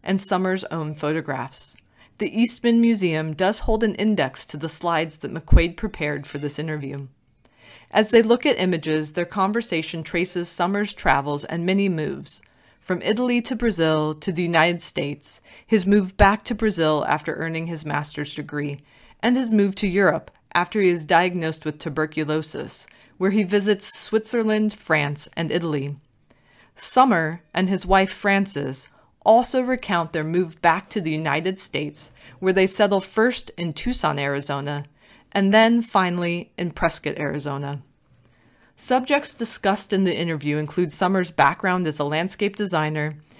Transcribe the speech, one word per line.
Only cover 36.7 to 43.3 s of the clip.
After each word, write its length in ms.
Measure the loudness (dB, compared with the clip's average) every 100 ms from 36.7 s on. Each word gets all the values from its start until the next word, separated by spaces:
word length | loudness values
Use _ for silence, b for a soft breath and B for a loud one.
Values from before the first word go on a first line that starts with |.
Prescott, 480 | -2 -2 -2 -6 -4
Arizona. 640 | -4 -4 -6 -6 -6 -8 -12 _ _ b b b b b b b
Subjects 580 | 0 0 2 0 0
discussed 580 | -8 -6 -2 0 0 0
in 120 | 0
the 120 | 2 0
interview 400 | -2 -2 -2 -2
include 340 | -2 -2 -2
Sommer's 400 | 0 0 2 0
background 560 | 2 2 2 0 0 0
as 120 | -2
a 60 |
landscape 520 | -2 -2 -2 -2 -4 -4
designer, 600 | -2 0 0 -2 -4 -6 -16